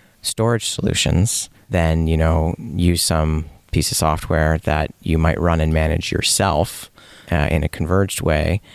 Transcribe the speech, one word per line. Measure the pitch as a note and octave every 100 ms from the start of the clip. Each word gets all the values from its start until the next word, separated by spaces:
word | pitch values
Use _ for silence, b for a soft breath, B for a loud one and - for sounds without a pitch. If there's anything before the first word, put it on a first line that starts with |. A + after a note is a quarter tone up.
| b b
storage | - - A2+ A#2 -
solutions | - - - - D#2+ G#2+ - - b b
than, | F2+ E2 D#2+ D#2+
you | D#2+
know, | D#2+ D#2+ D#2+ -
use | D2+ E2 F2 E2+
some | - E2 D#2 D#2 D#2 - _
piece | - -
of | -
software | D#2 D#2 - D#2+ D#2 D#2+
that | - D2+ D2+ -
you | - D#2+
might | D#2+ -
run | E2+ E2
and | D#2
manage | D#2 D#2 D#2 -
yourself, | - - - G2 D2+ - - - - B B B
uh, | D#2+ C#2+
in | D#2+
a | D2+
converged | - D#2 F#2+ G2 -
way, | - D#2 D#2 F#2+ -